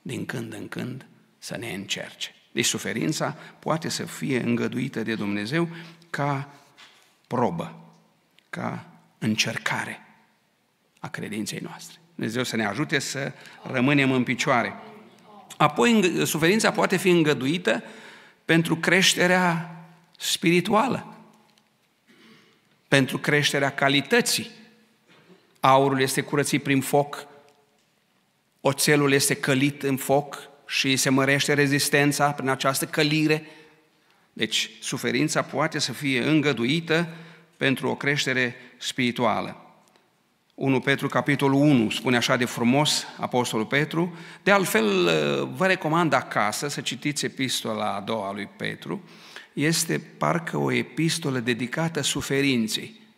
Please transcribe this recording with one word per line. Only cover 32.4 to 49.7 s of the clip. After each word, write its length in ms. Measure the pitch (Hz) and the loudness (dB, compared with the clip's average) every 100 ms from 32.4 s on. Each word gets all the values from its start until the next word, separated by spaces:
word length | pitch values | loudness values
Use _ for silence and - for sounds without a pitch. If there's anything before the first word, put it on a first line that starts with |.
| 131 | -2
această 360 | 131 139 135 165 | 0 0 0 -4
călire. 600 | - 151 156 151 156 - - - _ _ _ _ _ _ | 0 2 2 2 0 -2 -20 -20 _ _ _ _ _ _
Deci, 360 | - 110 - - - | -6 -4 -2 -4 -10
suferința 600 | - 131 120 120 151 156 | -10 -6 -2 0 0 -2
poate 380 | 127 131 156 151 | -2 -2 -2 -2
să 140 | - | -4
fie 300 | 113 143 127 | -4 -2 0
îngăduită 840 | 123 156 147 120 117 160 165 160 170 - - - _ _ | 2 2 2 0 0 0 0 0 0 -8 -20 -20 _ _
pentru 320 | 135 131 131 | 0 2 -2
o 60 | 117 | -2
creștere 600 | 139 143 - 127 123 120 - - | -2 0 0 0 -2 -4 -20 -10
spirituală. 840 | - - 123 120 117 98 101 - - _ _ _ _ _ _ _ _ | -8 -2 -2 2 0 0 -4 -12 -20 _ _ _ _ _ _ _ _
Unu 260 | - 135 131 | -4 0 2
Petru, 280 | 143 135 139 | 2 0 0
capitolul 540 | 135 123 139 139 135 | 0 0 2 4 6
unu, 280 | 147 131 107 | 6 6 4
spune 280 | - 127 120 | 0 2 2
așa 180 | 120 127 | 2 0
de 100 | 120 | 0
frumos 600 | - 120 139 147 - - - | 0 2 4 2 0 -4 -8
Apostolul 460 | 110 123 120 113 110 | -2 -2 0 -2 0
Petru. 520 | 139 151 160 175 - - - | 0 0 -2 -2 -6 -18 -4
De 80 | - | 4
altfel, 580 | 202 180 220 214 190 170 156 147 139 139 131 | 4 4 2 2 2 2 2 2 0 -4 -2
vă 120 | 185 | 0
recomand 460 | 185 156 165 165 | 0 0 2 2
acasă 540 | 131 120 127 104 - 147 | 2 0 -2 -2 -2 -6
să 140 | 143 | -6
citiți 440 | 120 120 147 143 127 | -6 -6 -6 -4 -6
epistola 720 | - 127 - 117 110 107 101 | -4 -4 -2 -4 -4 -4 -4
a 40 | |
doua 340 | 101 113 98 | -4 -4 -4
lui 160 | 104 101 - | -6 -10 -8
Petru. 520 | 107 107 - - - - - - - | -8 -8 -8 -10 -10 -20 -20 -20 -12
Este 460 | - 147 | -2 0